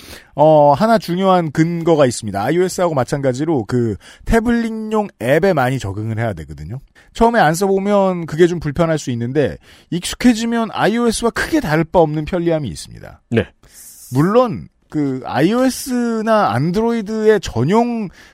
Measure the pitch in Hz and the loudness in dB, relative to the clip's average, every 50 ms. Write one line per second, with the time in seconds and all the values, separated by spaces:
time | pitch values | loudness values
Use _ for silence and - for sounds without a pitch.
0 | - - - - - _ - 139 151 156 156 151 147 143 139 131 214 226 226 185 | -20 -20 -20 -20 -20 _ 0 2 4 6 6 6 6 6 4 4 2 2 2 2
1 | - 170 175 185 196 190 185 180 165 147 - 160 160 170 175 165 160 170 160 147 | 0 -2 -4 0 2 2 2 2 2 0 0 0 0 0 0 -2 2 2 4 4
2 | 139 123 - - 113 104 95 98 107 131 165 175 185 175 - 185 180 170 156 131 | 4 2 2 -2 -8 -6 -6 -4 -2 0 0 0 0 -2 -2 -2 -2 0 0 -2
3 | 120 - 151 143 135 131 120 131 156 165 156 123 101 - 127 123 120 110 98 - | -2 -2 -4 -2 -2 -2 -2 -2 -2 -2 -2 -2 -2 -2 -2 -2 0 -2 -4 -6
4 | - - - - - - 226 226 220 240 233 233 226 226 220 220 220 214 220 214 | -10 -20 -20 -10 -4 0 0 0 2 2 0 0 0 -4 -6 -8 -6 -4 -2 -2
5 | 208 - - - 107 123 143 165 190 196 175 139 123 127 135 123 - 95 95 104 | -2 -4 -8 -6 0 2 2 4 4 2 2 2 2 0 -2 -2 -6 -6 -8 -6
6 | 110 113 110 107 117 113 95 78 76 73 76 71 76 85 117 139 - _ _ _ | -6 -6 -4 -4 -4 -4 -4 -6 -10 -14 -14 -14 -12 -12 -12 -14 -16 _ _ _
7 | _ _ - - 226 233 240 214 160 151 165 170 202 196 196 190 190 208 208 196 | _ _ -2 0 2 2 4 4 2 2 2 0 0 0 0 0 0 2 2 2
8 | 190 190 180 175 165 143 151 156 180 165 180 160 - 151 131 175 165 160 160 147 | 2 2 0 -2 -6 -4 2 4 4 4 2 0 -6 -4 -2 -2 0 0 0 -2
9 | - 135 120 117 117 123 135 151 135 90 71 - _ - - - _ - 156 180 | -2 -4 -4 -4 -4 -2 0 0 0 0 -2 -8 _ -20 -20 -20 _ -8 -6 -6
10 | - - - - - 247 226 214 233 233 233 233 226 185 - 120 143 185 226 240 | -6 -8 -4 2 2 2 2 2 0 -2 -2 -2 -4 -4 -2 0 0 0 2 2
11 | 240 233 202 - 233 226 - - - - 320 302 233 156 151 165 160 - - 180 | 0 0 0 0 -2 -4 -2 -4 -4 -2 -2 -2 0 0 0 0 0 2 2 2
12 | 160 147 151 156 151 - 190 175 170 170 160 156 143 98 73 - - - 55 52 | 2 2 0 -4 -4 -4 -4 -2 0 0 -2 -2 -4 -6 -8 -10 -14 -18 -18 -18
13 | 50 50 - - _ - 117 113 95 - _ _ _ _ - - - - - - | -18 -20 -20 -16 _ -2 0 0 0 -2 _ _ _ _ -20 -20 -20 -20 -20 -20
14 | - - 120 135 160 196 214 247 254 220 139 85 67 - _ _ _ - - 151 | -10 -4 0 2 2 4 4 2 2 2 -2 -8 -10 -14 _ _ _ -8 -4 -4
15 | 143 135 131 131 - 71 98 123 156 190 233 247 262 262 - - - 269 247 240 | -2 -2 -4 -6 -6 -4 -2 0 2 2 2 2 0 0 -2 -4 -6 -4 -4 -2
16 | 240 233 226 220 214 226 220 208 185 120 104 123 147 175 175 220 226 233 233 233 | -2 -2 -2 -2 0 2 2 2 2 2 0 0 -2 -2 -2 0 -2 -2 -2 -4
17 | 196 208 220 220 214 214 214 196 - - - 113 123 160 208 233 240 240 233 226 | -4 -6 -4 0 2 4 4 2 0 -4 -4 -2 0 2 2 2 2 0 -2 -6
18 | 208 165 - - - - | -6 -8 -10 -16 -20 -20